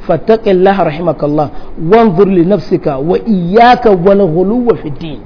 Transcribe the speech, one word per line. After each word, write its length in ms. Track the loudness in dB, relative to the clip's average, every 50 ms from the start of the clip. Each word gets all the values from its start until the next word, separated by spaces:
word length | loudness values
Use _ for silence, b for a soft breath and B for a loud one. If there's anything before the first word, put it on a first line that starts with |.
| -4 -4
Fattaqillaha 760 | -4 -4 0 0 0 0 2 0 2 2 2 2 2 0 -2
rahimakallah, 640 | -2 -4 -4 -4 -4 -4 -2 -4 -2 -2 -2 -2 -4 B B B B B -6 0 2
wanzur 360 | 4 4 4 2 4 2 2 2
li 180 | 4 2 2
nafsika 520 | 2 0 -2 -2 -2 -4 -2 -2 -4 -4 -4
wa 200 | -2 -2 -2 -2 -2
iyyaka 680 | -2 -2 -2 -2 0 2 4 6 6 4 4 2 2
wal 340 | 2 2 2 2 4 4 2 2
ghuluwa 480 | 0 0 0 0 0 -2 0 -2 -2 -2
fid 200 | -4 -10 -10 -8
din. 200 | -10 -10 -12 -12 -12